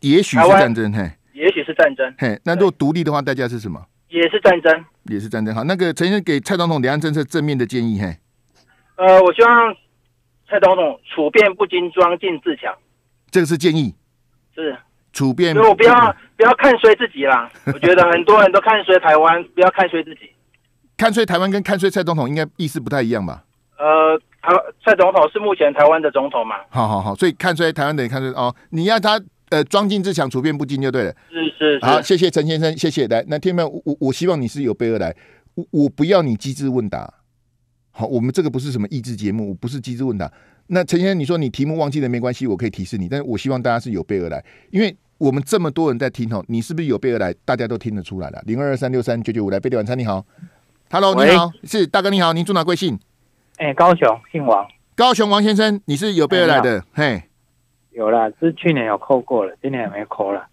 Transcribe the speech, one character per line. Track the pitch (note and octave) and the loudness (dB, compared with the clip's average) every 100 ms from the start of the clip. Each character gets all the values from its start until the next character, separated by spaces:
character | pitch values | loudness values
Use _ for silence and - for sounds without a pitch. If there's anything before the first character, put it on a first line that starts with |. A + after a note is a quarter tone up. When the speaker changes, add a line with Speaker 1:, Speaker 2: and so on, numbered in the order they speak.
Speaker 1:
也 | C#3 D#3+ | 4 2
许 | G3+ D#3+ | 2 4
是 | E3+ | 6
战 | G3 G3 | 6 4
争， | A2+ G#2+ | 0 -2
Speaker 2:
台 | G#2 | -2
湾 | F2+ | -6
Speaker 1:
嘿。 | - _ | -10 _
Speaker 2:
也 | C#3 E3 | -2 0
许 | F3 | 0
是 | D3 | -6
战 | D#3 D#3 C3+ | 2 2 2
争。 | C3 B2+ | -6 -4
Speaker 1:
嘿， | B2+ G#2 | -4 -4
那 | - F3 | -4 0
如 | |
果 | F#3+ | 0
独 | - C#3+ | 2 -2
立 | E3 | 0
的 | D#3 | -2
话， | D3 | -2
代 | C#3 C3+ | -4 -4
价 | B2 | -4
是 | A#2+ | -6
什 | G#2 | -10
么？ | D#2 F2 _ _ | -12 -16 _ _
Speaker 2:
也 | E3+ E3 | -2 0
是 | G#3+ | 4
战 | G3 F3 | 4 4
争。 | D#3+ D#3+ E3 _ | 2 0 -2 _
Speaker 1:
也 | - G#2 | -8 -8
是 | G#2+ | -6
战 | A2 G#2+ | -4 -4
争。 | |
好， | A2 C3+ | -2 -4
那 | F#3 | 0
个 | F3 | -2
陈 | - F3 | 0 0
先 | G#3 | 0
生 | |
给 | E3+ C#3+ | 0 -2
蔡 | - F#3+ | -2 -2
总 | E3+ | 0
统 | D#3 | 0
两 | B2+ | 0
岸 | D3 | 0
政 | D#3 | -2
策 | D3+ | -4
正 | C#3 E3 | -2 -2
面 | D3 C#3 | -2 -2
的 | A#2 | -2
建 | B2 A#2 | -2 -2
议， | G#2 | -2
嘿。 | G2 E2 _ _ _ _ _ _ _ - | -6 -8 _ _ _ _ _ _ _ 0
Speaker 2:
呃， | F#3 F#3 | 6 8
我 | F3+ | 6
希 | E3+ | 4
望 | A#3 A#3+ A3+ G3 _ _ _ _ _ _ _ | 6 6 2 -2 _ _ _ _ _ _ _
蔡 | G#3 | 2
总 | F#3 F#3 | 4 4
统 | - - _ | 0 -4 _
处 | - D3 | -4 0
变 | - G#3 | 4 2
不 | F#3 G3 | 2 -2
惊， | F3+ F3 | -2 -2
专 | F#3 F3 F3 | 2 2 2
进 | G3 D#3+ | -4 -4
自 | F3 D3 | -6 -6
强。 | A2 - _ _ _ _ _ | -8 -12 _ _ _ _ _
Speaker 1:
这 | F#3 | 0
个 | D#3+ | 0
是 | D#3+ | 2
建 | D#3+ D#3+ | 2 2
议。 | C3 - _ _ _ _ _ | -2 -6 _ _ _ _ _
Speaker 2:
是。 | - D#3 B2+ _ _ _ | -8 -8 -8 _ _ _
Speaker 1:
处 | - C3+ | -4 -2
变 | B2 E3+ | 0 2
Speaker 2:
所 | D3+ | 6
以 | D3+ | 6
我 | |
不 | G3 | 6
要， | A#3 A#3+ A#3 - _ _ | 6 6 4 0 _ _
不 | |
要 | A3 B3 | 4 6
看 | C#4 A#3+ | 4 6
衰 | A3+ G#3 | 6 4
自 | A#3 | 0
己 | - C3+ | -2 0
啦。 | B2+ A#2+ - | 0 0 -8
Speaker 1:
<laughs> | - | -6
Speaker 2:
我 | C#3 | -2
觉 | D#3+ F3+ | 2 4
得 | F3 | 4
很 | E3+ F3 | 4 4
多 | G#3+ | 6
人 | G3 | 6
都 | F#3+ | 4
看 | A3 A3 | 2 0
衰 | F#3 F#3 | 4 4
台 | D#3+ D#3 | 6 4
湾， | D#3+ E3+ F3 - | 6 2 -2 2
不 | |
要 | F3+ | 2
看 | F#3 F3+ | 4 -2
衰 | E3+ | -2
自 | D#3 D#3 | -6 -14
己。 | - _ _ _ _ _ _ - | -20 _ _ _ _ _ _ -2
Speaker 1:
看 | A3+ | 0
衰 | G#3+ A3 | 0 0
台 | F3 | 0
湾 | F#3+ | 0
跟 | G3 | -2
看 | G3 G3+ | -2 -2
衰 | F#3+ | 0
蔡 | F#3+ | 0
总 | E3+ D#3+ | -2 -2
统 | B2 | -4
应 | D3+ | -4
该 | D#3 _ | -6 _
意 | D#3+ | -8
思 | D3+ | -6
不 | A2 | -6
太 | C#3+ | -4
一 | A#2 | -2
样 | A#2 F2+ | -2 -6
吧？ | B1+ _ _ _ _ | -10 _ _ _ _
Speaker 2:
呃， | D3 D#3 D#3 D#3 _ _ | 2 4 4 0 _ _
台-， | E3 F3+ - - | 0 0 0 -4
蔡 | - F#3+ | 0 4
总 | F#3 | 4
统 | F#3+ D#3 | 4 2
是 | G#3+ | 0
目 | G#3 F#3+ | -2 2
前 | D3 | 0
台 | C#3+ D3 | 4 4
湾 | D#3+ | 4
的 | D3+ | 0
总 | C3+ C#3 | -2 -2
统 | C3 A2 | -4 -4
嘛。 | G2+ - | -8 -8
Speaker 1:
好， | B2 A2 | -4 -2
好， | G#2 | -2
好， | G2+ G2 | -4 -2
所 | F3+ | -2
以 | |
看 | - F3+ E3 | 0 -4 -2
衰 | E3+ | -2
台 | D#3 C#3+ | -2 -4
湾 | D3+ | -4
等 | A#2+ | -6
于 | |
看 | C3+ | -6
衰， | C3 | -8
哦， | C3 B2 A#2+ _ | -4 -6 -6 _
你 | D#3+ F3+ | -4 -2
要 | A3+ | 0
他， | G#3 G#3+ G3 _ _ | 0 -2 -4 _ _
呃， | D#3+ | -2
专 | D3 G3 G#3 | 0 0 0
进 | G3+ | -2
自 | F#3 | -2
强， | E3 C3+ | -2 -4
处 | B2+ | -2
变 | D3 D3 | -4 -4
不 | C3 | -6
惊 | C#3 | -4
就 | C3+ | -2
对 | B2+ | -2
了。 | G2 - _ | -4 -6 _
Speaker 2:
是， | E3 D#3+ - | -6 -6 -2
是， | D3+ C#3+ | 0 0
是。 | A#2+ | 2
Speaker 1:
好， | D3+ | 0
谢 | D3 F#3 | 2 0
谢 | F3+ | 2
陈 | D#3+ D3+ | 0 -2
先 | D#3+ | 0
生， | D#3+ D#3+ | -2 0
谢 | E3 | -2
谢。 | D3 A#2+ | -2 0
来， | B2 D3 | -2 -2
那 | D3+ | -4
听 | F#3 F3 | -2 -2
众 | |
们， | D#3+ | -4
我， | - - | -4 -6
我， | D3 C3+ | -4 -4
我 | |
希 | C3 F3 | -2 -2
望 | E3 | -2
你 | A#2+ | -4
是 | D3 | -4
有 | C3+ | -4
备 | G#2 A#2 | -2 -2
而 | A2 | -2
来， | E2+ - _ _ _ | -4 -8 _ _ _
我， | - E3+ | -14 -6
我 | D#3+ C#3+ | 0 0
不 | - D3+ | 0 2
要 | G3 | 2
你 | D3+ A2 | 2 -4
机 | C3+ | -6
智 | C3+ C#3 | -6 -4
问 | B2+ G#2+ | -4 -4
答。 | B1+ G1+ _ _ _ _ _ _ _ _ | -8 -12 _ _ _ _ _ _ _ _
好， | - A2+ | -10 -6
我 | B2+ | -4
们 | B2 | -2
这 | C3 | -2
个 | D#3 | -2
不 | B2+ | -4
是 | C#3+ | -6
什 | B2 | -6
么 | G2+ | -6
益 | C3 | -8
智 | A#2 A2 | -10 -6
节 | G#2 | -4
目， | A2 G#2 | -4 -6
我 | |
不 | G2 A#2+ | -8 -10
是 | C#3 | -10
机 | A#2+ A#2+ | -10 -6
智 | |
问 | C3 G#2 | -6 -6
答。 | D#2+ _ _ _ _ | -8 _ _ _ _
那 | F3 | -4
陈 | F3+ F3 | 0 0
先 | F#3+ | 0
生， | F#3+ | -2
你 | |
说 | C#3 E3+ | -2 -2
你 | C3+ | -4
题 | G2+ | -4
目 | C#3+ D#3+ | -4 -2
忘 | D3 | -4
记 | D3 | -4
了 | C3 | -4
没 | A#2+ | -4
关 | B2 | -4
系， | B2 C3+ | -4 -4
我 | F#2+ | -4
可 | A#2 | -4
以 | |
提 | - | -8
示 | F#2 A2 | -10 -8
你， | F2 | -6
但 | C#3 | -6
是 | |
我 | C#3 G#2+ | -6 -6
希 | C3+ | -4
望 | C3 | -4
大 | B2 | -2
家 | A#2 | -4
是 | A#2+ | -4
有 | F#2+ | -8
备 | D#2 G2+ | -4 -6
而 | E2+ | -4
来， | C#2+ - _ _ | -10 -14 _ _
因 | F#3+ | -2
为 | G#3+ - _ _ | -2 -4 _ _
我 | C#3 | -2
们 | C3+ C3+ | -2 -2
这 | G#3+ | -2
么 | E3 | -2
多 | C#3+ D#3+ | -2 -2
人 | A#2 | -2
在 | C3 | -6
听 | - A#2 | -6 -8
吼， | A2 F2 | -8 -6
你 | A#2 | -6
是 | A2 | -6
不 | D#3+ | -6
是 | D#3+ | -4
有 | G#2+ | -2
备 | C3 | -2
而 | A#2 | -2
来？ | F#2 F2 - | -4 -6 -6
大 | B2 | -4
家 | A#2 | -4
都 | A2+ | -6
听 | A#2 G#2+ | -8 -10
得 | |
出 | F2 F#2+ | -10 -12
来 | D2+ | -12
了。 | - - | -12 -8
零 | A#2 | -4
二 | C#3+ | -4
二 | C3 | -4
三 | B2+ | -2
六 | B2+ | -4
三 | A#2+ A#2 | -2 -4
九 | A2+ | -4
九 | A2+ G2+ | -4 -2
五， | |
来， | G2 | -2
贝 | B2+ | -2
利 | B2 | -2
晚 | G#2 | -4
餐， | B2+ | -6
你 | A#2 | -4
好。 | F#2+ G2 _ - _ _ _ _ | -6 -8 _ -20 _ _ _ _
Hello， | E3+ G3 | 0 2
Speaker 3:
喂。 | F#3+ C#3+ | 4 4
Speaker 1:
你 | F3+ | 4
好， | F3 D#3+ | 2 -6
是， | - A3 E3 | -6 -2 0
大 | G3+ | 0
哥 | G3 | 0
你 | G3 | 2
好， | E3+ | 0
您 | E3 | 0
住 | F3 | -2
哪 | F#3+ | -2
贵 | D#3+ F3 | 0 -2
姓？ | F#3 G#2 _ _ _ _ _ _ | -4 -6 _ _ _ _ _ _
Speaker 3:
哎， | D3+ | -6
高 | C3+ E3+ E3+ | 2 4 4
雄， | C3 A2+ _ | 2 0 _
姓 | D#3+ C3+ | -6 0
王。 | G#2 G2+ _ _ - | 0 0 _ _ 0
Speaker 1:
高 | B3 | 2
雄 | A#3+ G#3+ | 2 2
王 | G3+ | 2
先 | G#3 G#3 | 2 2
生， | G#3+ G3+ - | 0 -2 -4
你 | C#3+ | -4
是 | G#3 | -2
有 | F3+ D3+ | 0 2
备 | F#3 | 2
而 | E3+ | 2
来 | C#3+ | 2
的， | B2 G#2+ - - | 2 -2 -6 -4
Speaker 3:
哎， | D3+ | -2
你 | G2+ | -4
好。 | |
Speaker 1:
嘿。 | D#2+ _ _ _ _ _ _ | -10 _ _ _ _ _ _
Speaker 3:
有 | A#2+ G#2+ | -6 0
啦， | A#2 A2 - | 0 0 -2
是 | E3 | -4
去 | D#3 E3+ | -2 -2
年 | D3 A2+ | -2 -2
有 | G2+ | -6
扣 | - C3+ | 0 -2
过 | A#2+ B2 F#2+ | 0 -4 -4
了， | - | -8
今 | C3+ | -8
年 | C3 G#2+ | -6 -8
还 | G2+ | -10
没 | G#2+ | -12
扣 | - G2 | -8 -6
啦。 | G2 - | -6 -10